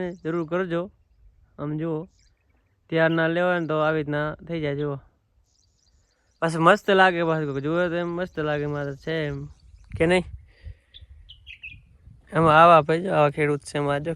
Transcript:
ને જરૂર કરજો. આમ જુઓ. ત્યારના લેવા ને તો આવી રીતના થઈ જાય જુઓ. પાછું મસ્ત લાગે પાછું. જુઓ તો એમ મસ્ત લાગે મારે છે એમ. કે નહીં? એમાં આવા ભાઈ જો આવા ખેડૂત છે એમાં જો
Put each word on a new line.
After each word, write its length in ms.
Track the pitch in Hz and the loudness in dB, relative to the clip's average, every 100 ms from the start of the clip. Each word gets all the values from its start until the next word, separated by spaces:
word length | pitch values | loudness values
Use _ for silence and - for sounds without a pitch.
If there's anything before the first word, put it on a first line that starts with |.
ને 100 | 180 170 | -6 -8
જરૂર 220 | 160 170 156 | -6 -4 -2
કરજો. 300 | 175 190 170 190 _ _ _ - _ _ - | -4 -2 -4 -6 _ _ _ -20 _ _ -12
આમ 160 | 147 151 | -8 -6
જુઓ. 180 | 165 156 185 _ _ _ _ _ _ _ _ | -6 -6 -10 _ _ _ _ _ _ _ _
ત્યારના 400 | 165 165 165 160 170 | 2 2 2 0 0
લેવા 220 | 180 175 | 0 0
ને 80 | 160 | -2
તો 100 | 156 | 0
આવી 240 | 156 156 | 0 -2
રીતના 240 | 147 147 151 151 160 | -2 -4 -4 -8 -10
થઈ 140 | 165 | -6
જાય 160 | 147 143 | -6 -4
જુઓ. 160 | 147 139 - _ _ _ _ _ _ _ _ _ _ _ _ _ | -6 -8 -12 _ _ _ _ _ _ _ _ _ _ _ _ _
પાછું 220 | 165 160 165 | -4 2 4
મસ્ત 240 | 202 - | 4 4
લાગે 300 | 190 190 170 165 | 4 4 2 -2
પાછું. 320 | 156 147 135 143 | -2 -4 -6 -4
જુઓ 180 | 170 180 | -2 -2
તો 40 | 170 | -4
એમ 80 | 175 170 | -4 -6
મસ્ત 200 | 180 - 151 | -8 -6 -4
લાગે 180 | 147 147 | -4 -4
મારે 260 | 147 143 135 | -6 -8 -10
છે 100 | - 160 151 | -8 -6 -6
એમ. 120 | 139 143 - - - - - | -8 -12 -18 -20 -20 -12 -2
કે 80 | 165 | 2
નહીં? 180 | 180 170 - - _ - - _ - - - - - - - - - _ _ - - - | 2 -2 -12 -20 _ -20 -20 _ -20 -20 -20 -20 -20 -20 -20 -20 -20 _ _ -20 -20 -6
એમાં 240 | 156 165 151 | 2 6 8
આવા 220 | 170 165 | 10 8
ભાઈ 220 | 147 165 | 6 0
જો 80 | 190 | 0
આવા 200 | 160 147 143 | 2 2 2
ખેડૂત 260 | 147 143 - | -2 -2 -4
છે 100 | 147 | -4
એમાં 260 | 143 143 | -2 -2
જો 80 | 156 | -4